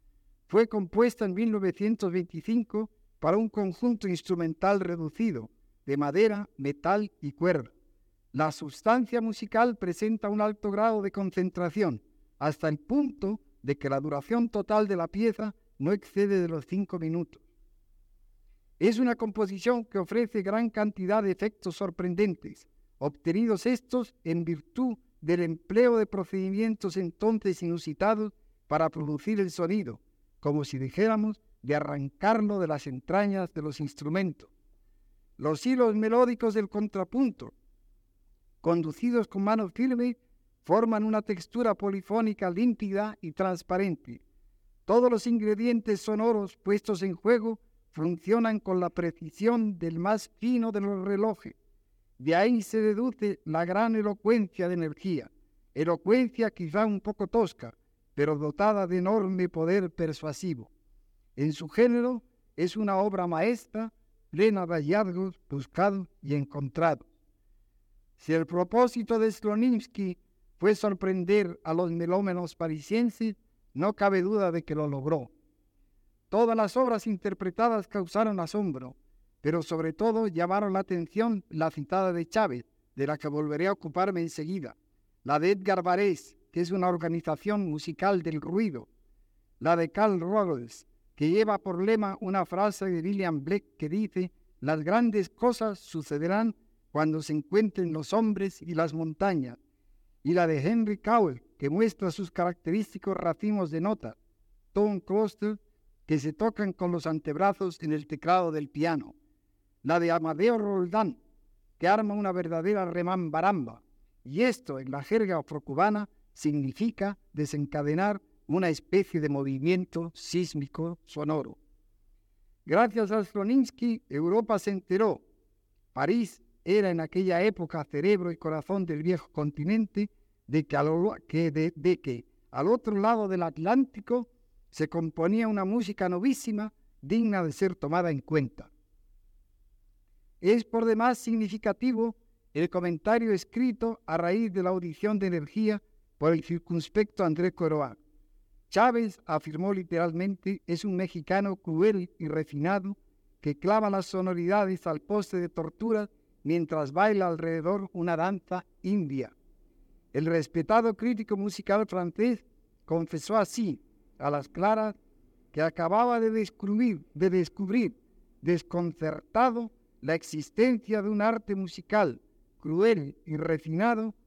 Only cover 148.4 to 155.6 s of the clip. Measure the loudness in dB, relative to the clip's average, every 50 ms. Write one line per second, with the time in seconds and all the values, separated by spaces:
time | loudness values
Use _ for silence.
148.4 | _ _ _ _ _ _ 4 4 4 6 4 2 0 -2 -4 -8 _ -2 -2 -2
149.4 | -2 -4 -6 -4 -2 -2 -2 -2 -4 -2 -2 0 0 0 0 -2 -2 -2 -4 -4
150.4 | -4 -6 -6 -6 -4 -6 -4 -4 -2 -2 -2 -2 -2 -4 -6 -6 -4 -2 0 0
151.4 | 0 -2 -4 -6 -6 -2 0 2 4 4 2 2 -2 -6 _ -8 -6 -4 -4 -4
152.4 | -4 -4 -4 -2 0 0 0 -2 -2 -6 -10 -12 _ _ _ _ _ _ _ _
153.4 | -6 -6 -4 -2 0 2 2 2 2 2 0 -2 -2 -4 -4 -4 -2 -2 -2 -2
154.4 | 0 0 2 2 2 0 -2 -4 -4 -4 -6 -6 -4 -4 -2 -2 -2 -2 -4 -4
155.4 | -4 -4 -6 -6